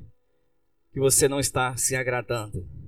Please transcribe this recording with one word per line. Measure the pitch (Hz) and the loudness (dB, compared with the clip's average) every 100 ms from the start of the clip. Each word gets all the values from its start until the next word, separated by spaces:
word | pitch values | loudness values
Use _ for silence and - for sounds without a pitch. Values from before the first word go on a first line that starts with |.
| - _ _ _ _ _ _ _ _ | -16 _ _ _ _ _ _ _ _
que | - | 2
você | 135 - 147 | 4 6 4
não | 143 | 2
está | 131 139 127 123 | -2 -2 -2 -2
se | - 131 | -2 -2
agradando. | 127 123 - 120 107 101 - - | 0 -2 -2 -4 -4 -8 -10 -14